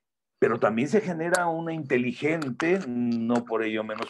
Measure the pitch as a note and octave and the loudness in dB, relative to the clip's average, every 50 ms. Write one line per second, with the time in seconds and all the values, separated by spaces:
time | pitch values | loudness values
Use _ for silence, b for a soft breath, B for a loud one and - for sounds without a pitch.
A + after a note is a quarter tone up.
0 | _ _ _ _ _ _ _ _ B2 A#2 A2 G#2+ - G#2+ A2 A2+ C3+ C#3+ E3+ G#3 | _ _ _ _ _ _ _ _ 2 2 4 4 2 2 2 2 2 2 2 2
1 | - F#3 E3+ D#3+ D#3+ E3+ E3+ - F3 E3+ E3 E3 E3 E3 E3 D#3+ D3 C3+ C#3+ B2 | 2 0 -2 -2 -2 -2 -2 -2 -2 -2 -2 -2 -4 -4 -6 -6 -2 0 2 2
2 | A#2+ B2 A#2 - - D3 D#3+ E3 D#3 C3+ B2 - E3 E3 F3+ F#3+ F#3 B2+ A#2+ A#2+ | 2 0 -2 -2 -2 0 0 0 -2 -4 -4 -2 0 2 2 2 0 -2 -2 0
3 | B2 A#2+ A#2 A#2 A2+ A2+ A#2+ A#2+ A#2+ - A2+ A2 A2+ A2 A2 A2 G#2+ G#2+ G#2+ G#2+ | 0 0 0 0 0 2 0 0 0 0 -2 0 0 0 0 -2 -2 -4 -4 -6
4 | - - | -6 -6